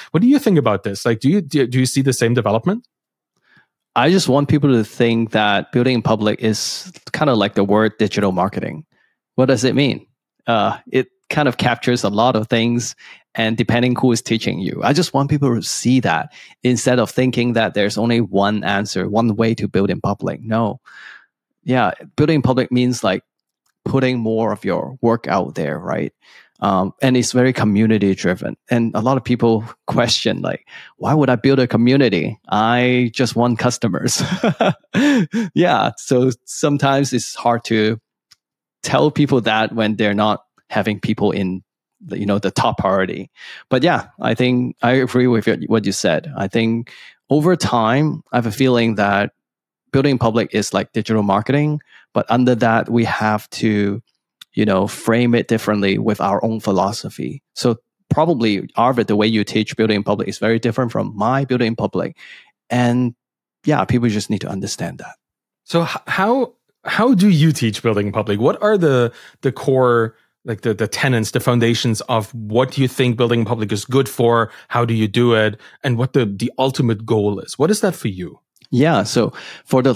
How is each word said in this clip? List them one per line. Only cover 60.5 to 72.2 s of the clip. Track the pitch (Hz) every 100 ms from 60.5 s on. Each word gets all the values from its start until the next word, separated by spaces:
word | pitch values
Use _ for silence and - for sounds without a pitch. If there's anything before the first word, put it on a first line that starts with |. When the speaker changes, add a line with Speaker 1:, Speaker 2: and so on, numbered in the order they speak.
| 113
Speaker 2:
different | 120 113 120
from | 113 101 107
my | 110 135
building | 135 123 113 113
public. | 107 90 85 - - - - _ -
And | 123 120 123 123 - _ _ _ _
yeah, | - 139
people | - 123 120
just | 104 -
need | 104
to | -
understand | 95 98 - 85 -
that. | - - _ _ _ _
Speaker 1:
So | - 170
h-, | 160 - -
how, | - 202 262 240 _ _ _
how | - - 240
do | 208 208
you | 156 160
teach | - 113 104
building | 117 101 101
public? | 107 104 101
What | 135 240
are | 208 208
the, | 160 127 117 - - _
the | 135
core, | - - 131 127 117 113 - _ _
like, | - 110
the, | 117
the | 104 110
tenets, | - 139 120 107
the | 117
foundations | 127 120 117 117 120 107
of | - 113